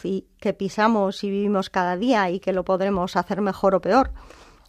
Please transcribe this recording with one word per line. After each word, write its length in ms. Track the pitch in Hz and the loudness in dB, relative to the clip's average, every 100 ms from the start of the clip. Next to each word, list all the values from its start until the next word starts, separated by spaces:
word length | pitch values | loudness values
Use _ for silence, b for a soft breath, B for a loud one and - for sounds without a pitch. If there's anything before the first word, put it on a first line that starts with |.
y 220 | - 190 - _ | -4 -6 -6 _
que 140 | 214 | -4
pisamos 680 | - 196 - 214 220 196 - | -2 -4 2 2 4 0 -2
y 60 | 202 | -4
vivimos 380 | 196 202 202 190 | -2 0 0 -2
cada 300 | 190 180 180 | -2 -2 0
día 320 | 247 226 190 | 2 2 2
y 100 | 180 | -2
que 140 | - | -2
lo 100 | 185 | -2
podremos 520 | 175 190 190 196 185 190 | 0 0 0 0 0 -2
hacer 260 | 175 190 | -2 -2
mejor 320 | 202 190 196 | -2 0 2
o 80 | 185 | 2
peor, 300 | 175 226 262 B B B B B | 4 2 2 B B B B B